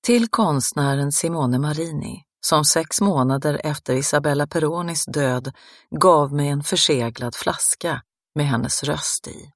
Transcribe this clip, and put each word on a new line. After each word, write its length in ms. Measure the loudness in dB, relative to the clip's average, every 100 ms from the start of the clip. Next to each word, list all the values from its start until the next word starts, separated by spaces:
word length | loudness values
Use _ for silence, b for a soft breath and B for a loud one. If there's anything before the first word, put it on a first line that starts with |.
Till 280 | 4 2 2
konstnären 800 | 2 2 2 0 0 0 0 0
Simone 480 | -2 -2 0 0 0
Marini, 640 | 0 -4 -4 -6 -8 -12 _ _
som 260 | 0 2
sex 360 | 4 2 0 0
månader 600 | 2 2 2 0 0 -2
efter 300 | -4 -6 -2
Isabella 540 | -2 2 0 2 0 0
Peronis 580 | 0 0 -2 -4 -4
död 500 | -4 0 0 0 -4 B B B B
gav 440 | 4 6 6 4
mig 140 | 0 0
en 160 | -2
förseglad 720 | -2 0 2 2 0 -4 -8
flaska 680 | -4 -4 -2 -2 -2 -4 -6 _ _ _
med 100 | -2
hennes 380 | 0 0 0 -4
röst 440 | -2 -4 -4 -6 -8
i. 240 | -16 -18